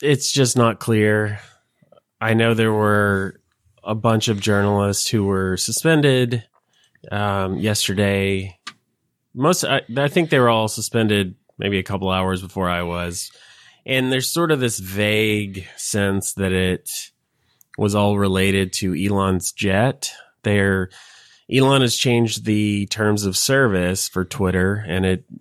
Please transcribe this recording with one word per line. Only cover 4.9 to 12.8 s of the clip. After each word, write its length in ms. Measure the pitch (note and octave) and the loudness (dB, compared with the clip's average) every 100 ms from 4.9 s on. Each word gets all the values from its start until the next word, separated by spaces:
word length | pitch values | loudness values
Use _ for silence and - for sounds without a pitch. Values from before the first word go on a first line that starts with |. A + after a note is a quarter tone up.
| G2 - | -2 -2
who 180 | A2 G2 | 0 0
were 320 | F#2+ F#2 F#2 | 0 -2 -4
suspended, 840 | - - D#3+ D#3 C#3+ B2+ B2 A#2+ - _ _ _ _ _ - | -4 -2 2 2 4 2 0 -2 -8 _ _ _ _ _ -8
um, 460 | G#2 G#2 G2 F#2+ F#2+ | -4 -2 -2 -2 -2
yesterday. 1000 | G#2+ G#2+ - G2 G2+ G2 G2 F#2+ G2 - - - _ _ _ _ _ | -2 -2 -2 0 0 0 0 -2 -6 -14 -20 -20 _ _ _ _ _
Most, 300 | B2 D3+ F3+ | -2 0 0
I, 180 | - C3+ - B2+ | 0 -2 -4 -2
I 140 | C#3+ | 0
think 200 | F#3 D#3 | 0 2
they 100 | C#3 | 4
were 100 | A#2+ | 4
all 180 | A2+ A2 | 2 0
suspended 640 | - - A2+ G#2+ G#2 F#2 - _ - | -4 -4 0 2 0 -2 -8 _ -8
maybe 220 | G2+ G2 | -4 -2
a 40 | |
couple 280 | F#2 G2 F#2+ | -4 -4 -2
hours 300 | F#2 F#2+ F#2 | 0 0 -4
before 280 | F2+ F#2+ F2+ | -6 -4 -2
I 140 | F2 | -2